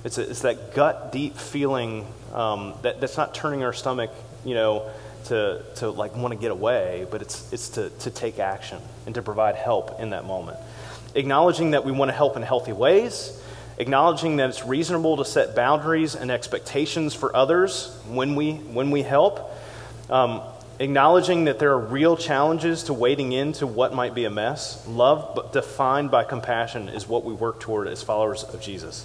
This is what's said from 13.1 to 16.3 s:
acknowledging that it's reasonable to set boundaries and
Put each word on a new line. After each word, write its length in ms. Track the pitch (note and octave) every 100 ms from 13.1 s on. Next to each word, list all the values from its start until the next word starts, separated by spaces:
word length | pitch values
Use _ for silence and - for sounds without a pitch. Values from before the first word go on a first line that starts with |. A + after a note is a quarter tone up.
| - - - - - - -
acknowledging 580 | A#2+ C3+ E3 D#3 E3 D3
that 140 | C3
it's 160 | B2 A#2+
reasonable 500 | C#3 D#3+ E3+ D#3+ D3
to 80 |
set 320 | C3 D3 A2+ A2
boundaries 580 | B2 D3+ D3+ D#3+ D#3+
and 160 | D#3 B2+